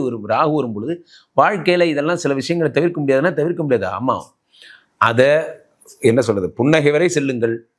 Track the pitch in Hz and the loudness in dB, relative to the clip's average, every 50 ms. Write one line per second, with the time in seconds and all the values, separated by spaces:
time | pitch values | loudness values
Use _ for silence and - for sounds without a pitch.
0 | 139 123 117 110 101 101 110 127 156 151 151 151 127 117 104 104 110 147 175 175 | 0 -2 -4 -6 -4 -2 0 0 2 0 0 0 -2 -4 -6 -6 -6 -6 -8 -8
1 | - _ - - _ _ _ 131 143 180 208 180 147 175 175 180 175 165 147 143 | -12 _ -20 -20 _ _ _ 2 2 2 0 0 0 0 2 2 2 0 0 -2
2 | 143 160 175 - - 143 139 135 131 - 170 170 160 143 117 143 165 170 175 165 | -2 -2 -4 -2 -2 -2 -2 -2 -4 -4 -2 -2 -2 0 0 0 0 0 -2 -2
3 | 143 139 131 135 156 185 160 151 147 170 170 165 156 139 123 107 98 104 98 98 | 0 0 0 2 0 0 0 -2 -2 -2 -4 -4 -2 0 0 0 0 -4 -6 -4
4 | 123 131 110 87 - - _ _ _ _ _ _ - - - _ _ _ _ - | -4 -4 -4 -4 -6 -12 _ _ _ _ _ _ -20 -20 -20 _ _ _ _ 0
5 | 101 117 117 120 131 143 147 160 160 - - - - _ _ _ _ - - - | 0 2 4 4 4 4 4 2 0 -4 -10 -16 -20 _ _ _ _ -20 -6 0
6 | - 113 113 135 120 117 104 98 90 82 - - 120 147 160 160 143 147 147 151 | 2 2 4 4 2 0 0 -2 -4 -4 -4 -2 0 2 2 2 2 2 2 2
7 | 175 175 - 147 139 135 127 117 117 117 113 113 - _ _ | 0 0 0 -2 -2 -2 -2 -2 -2 -2 -4 -6 -8 _ _